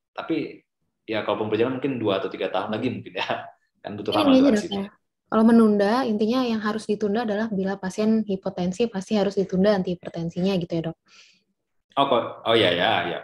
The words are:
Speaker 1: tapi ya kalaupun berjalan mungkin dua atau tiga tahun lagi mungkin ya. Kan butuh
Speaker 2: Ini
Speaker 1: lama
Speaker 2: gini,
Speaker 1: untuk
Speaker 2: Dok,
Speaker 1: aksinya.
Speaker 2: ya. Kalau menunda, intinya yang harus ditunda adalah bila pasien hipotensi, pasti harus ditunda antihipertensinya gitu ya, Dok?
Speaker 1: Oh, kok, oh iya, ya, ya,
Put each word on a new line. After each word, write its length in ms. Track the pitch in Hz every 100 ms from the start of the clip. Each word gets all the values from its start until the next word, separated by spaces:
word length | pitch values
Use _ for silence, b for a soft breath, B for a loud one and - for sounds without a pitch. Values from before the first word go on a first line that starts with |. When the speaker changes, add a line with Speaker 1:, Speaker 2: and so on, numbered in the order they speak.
| _ -
Speaker 1:
tapi 480 | - 160 131 - _ _ _ _
ya 240 | - 110 104
kalaupun 240 | 104 107
berjalan 240 | 107 120 131
mungkin 240 | 143 127
dua 240 | 107 98
atau 80 | -
tiga 160 | - 95
tahun 240 | 92 104
lagi 160 | 110 127
mungkin 320 | 98 - 90
ya. 320 | - 113 - - _ _
Kan 160 | - -
butuh 120 | -
Speaker 2:
Ini 40 | -
Speaker 1:
lama 120 | -
Speaker 2:
gini, 80 | 262
Speaker 1:
untuk 80 | 277
Speaker 2:
Dok, 160 | 214
Speaker 1:
aksinya. 200 | 170 202 196
Speaker 2:
ya. 20 | - _ _ _
Kalau 160 | 220
menunda, 640 | 226 233 220 208 196 233 262
intinya 400 | 208 214 254 247
yang 160 | 220
harus 240 | 214 214 -
ditunda 400 | 208 208 202 233
adalah 240 | 202 226
bila 240 | 196 190
pasien 480 | 196 185 - 214 220
hipotensi, 640 | 208 190 - 190 180 185 233
pasti 320 | 190 190 214
harus 160 | 196
ditunda 400 | 196 185 180 196
antihipertensinya 800 | 202 185 175 - - 165 175 185
gitu 160 | 196 175
ya, 120 | 170 160
Dok? 120 | 165 b b b b b _ _ _ _ -
Speaker 1:
Oh, 80 | 139
kok, 400 | 123 - - 107
oh 80 |
iya, 160 | 117 95
ya, 200 | 87 95 101 85
ya, 80 | 80